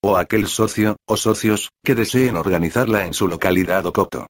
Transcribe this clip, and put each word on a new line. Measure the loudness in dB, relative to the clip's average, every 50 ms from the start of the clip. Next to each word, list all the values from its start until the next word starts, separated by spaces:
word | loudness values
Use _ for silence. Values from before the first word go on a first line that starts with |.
O | 2 2 2
aquel | 2 0 0 0 -2 -2 -2
socio, | -2 -2 -2 -2 0 0 0 0 0 -4 _
o | -2 -2
socios, | 0 2 0 0 2 2 0 0 0 -4 -10 _ _ _
que | 0 2
deseen | 2 0 0 2 2 2 2 0
organizarla | 0 0 0 0 2 0 0 0 0 0 2 2 0 0
en | -2 -4
su | -2 -2 -2
localidad | -2 -2 0 2 2 2 2 0 0 -2 -2
o | 0
coto. | 0 0 0 0 -2 -12 -12 -12